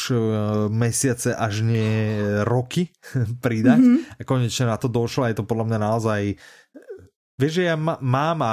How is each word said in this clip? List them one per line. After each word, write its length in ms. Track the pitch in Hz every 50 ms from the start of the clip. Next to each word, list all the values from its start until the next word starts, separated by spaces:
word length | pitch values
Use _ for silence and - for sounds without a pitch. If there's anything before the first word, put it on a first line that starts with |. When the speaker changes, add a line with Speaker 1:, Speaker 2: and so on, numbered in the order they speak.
| - -
Speaker 1:
eh, 80 | 127 117 113 110 110 107 104 104 107 107 107
mesiace, 640 | 104 110 113 120 117 117 - - 131 117 120 - 123
až 320 | 110 - 113 107 101 107
nie 320 | 110 113 117 110 110 110 110 110 107 107 110 104 104 101 104 104
roky 480 | 104 107 120 127 123 123 - 170 180 - _ _ - - -
<laughs> 240 | 131 117 104 120 -
pridať. 400 | - 123 117 110 110 254 233 240
Speaker 2:
Mhm. 180 | 262 247 240 320 - -
Speaker 1:
A 100 | - - -
konečne 420 | - 135 127 120 110 - - 127
na 100 | 117 110
to 120 | 101 - 123
došlo 360 | 113 120 117 117 - 147 127
a 60 | 117
je 60 | 107
to 80 | 117 104
podľa 200 | - 117 113 110
mňa 160 | 110 113 107
naozaj, 400 | 107 107 113 117 107 113 107 101 101 101 95 - - - - - _ _ - - - 539 392 381 - - _ _ _ _ _ -
vieš, 140 | 131 156 156
že 80 | 185 180
ja 120 | 170 165
ma-, 220 | 156 156 160 - 104
mám 400 | 135 127 127 135 151 165 170 156
a 120 | 131 110